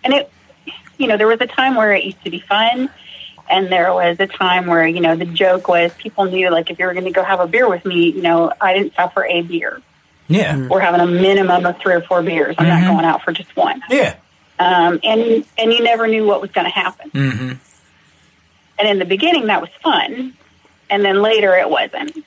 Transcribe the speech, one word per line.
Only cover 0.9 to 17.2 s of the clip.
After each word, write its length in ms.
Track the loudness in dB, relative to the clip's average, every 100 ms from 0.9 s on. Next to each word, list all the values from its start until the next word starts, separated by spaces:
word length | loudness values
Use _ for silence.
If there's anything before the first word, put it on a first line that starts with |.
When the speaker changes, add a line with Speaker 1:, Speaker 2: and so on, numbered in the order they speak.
| _
Speaker 1:
you 100 | -2
know, 100 | 2
there 100 | 2
was 140 | 2
a 60 | -2
time 280 | 0 0 2
where 180 | 2
it 100 | 0
used 200 | -2 -10
to 60 | -10
be 100 | -12
fun, 500 | -4 0 0 0 -4 -8 -20 -20 -20 -20 -2
and 180 | -2 0
there 220 | 0 2
was 260 | 2 0 0
a 80 | -4
time 400 | -2 0 0 2
where, 200 | 2 2
you 120 | 2
know, 140 | 0 0
the 100 | -2
joke 420 | 0 2 2 2
was 240 | 2 2 -2
people 300 | -12 -4 -2
knew, 240 | 0 0
like, 180 | 0 -2
if 80 | -4
you 60 | -4
were 80 |
gonna 180 | -4 -2
go 120 | -2
have 160 | 0 0
a 80 | 0
beer 200 | 2 2
with 180 | 0 -2
me, 260 | 0 2
you 100 | 2
know, 300 | 0 2 0 0
I 120 | 0
didn't 200 | 0 -2
stop 200 | -2 -2
for 120 | -2 -2
a 160 | -4
beer. 400 | -4 -6 -6 -10 _ _ _ _ _
Speaker 2:
Yeah. 260 | 0 0 -2
Mm. 140 | 0
Speaker 1:
We're 100 | 0
having 220 | 2 2
a 40 | 2
minimum 580 | 2 4 4 2 2 0
of 120 | -2
three 140 | 0
or 80 | 0
four 200 | 0 -2
beers. 340 | 0 -2 -2 0
I'm 80 | 2
Speaker 2:
Mm-hmm. 200 | 2 2
Speaker 1:
not 60 |
going 120 | 2 2
out 160 | -2
for 80 | -4
just 240 | -8 -10 -2
one. 260 | -2 -2 -2
Speaker 2:
Yeah. 260 | 0 0 -4 _ _ _ _
Speaker 1:
Um, 420 | 2 4 2 0
and, 420 | 0 0 2 0 -2 -4
and 160 | 0
you 80 | 2
never 240 | 2 2 2
knew 180 | 0 2
what 160 | 0
was 100 | -2
gonna 180 | -4 -4
happen. 400 | -4 -6 -8 -10
Speaker 2:
Mm-hmm. 400 | -4